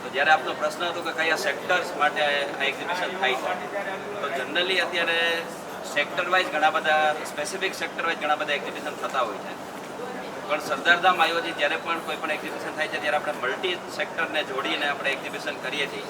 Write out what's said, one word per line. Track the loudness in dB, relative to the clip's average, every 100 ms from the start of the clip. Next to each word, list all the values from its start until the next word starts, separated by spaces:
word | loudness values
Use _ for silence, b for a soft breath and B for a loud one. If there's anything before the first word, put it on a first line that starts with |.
તો | -4
જ્યારે | 0 6
આપનો | 6 4
પ્રશ્ન | -2 -2 0
હતો | -2 -2
કે | -4
કયા | 0 2 2
સેક્ટર્સ | 2 -2 2 2 2 2
માટે | 2 4
આ | 2 2 0 0
એક્ઝિબિશન | -2 -2 -4 -2 -2 0
થાય | 0
છે, | 0 0 -2 -4 -4 -4 -6 -6 -6
તો | -4
generally | -4 -2 0 2 2
અત્યારે | 2 0 0 2 2 0 -4 -8 -10 -10 -4
સેક્ટર | -2 0 -2 2
વાઇઝ | 2 2
ઘણા | 2 4
બધા, | 4 4 4 4 2 -4
સ્પેસિફિક | -6 -6 -2 -2
સેક્ટર | -2 -6 -2 -2
વાઇઝ | 0
ઘણા | 2 0
બધા | 2
એક્ઝિબિશન | -2 -2 -6 -6 -4
થતા | -2 0
હોય | 0 -2
છે, | -8 -10 -10 -10 -10 -8 -8 -8 -8 -8 -2
પણ | -2
સરદાર | -2 0 6 6
ધામ | 8 6
આયોજિત | 4 4 -2 0
જ્યારે | 2 2
પણ | -2 -4
કોઈ | -2 -4
પણ | -2
એક્ઝિબિશન | -4 -4 -6 -6 -4
થાય | -2
છે, | -2
ત્યારે | 4 4
આપણે | 4 -2
મલ્ટી | -2 0 0 -2
સેક્ટરને | -4 -6 -4 -2 0 0
જોડીને | 0 -2 -2 0 0
આપણે | 0 -2
એક્ઝિબિશન | -2 -4 -6 -6 -6
કરીએ | -4 -2 -2
છીએ | -4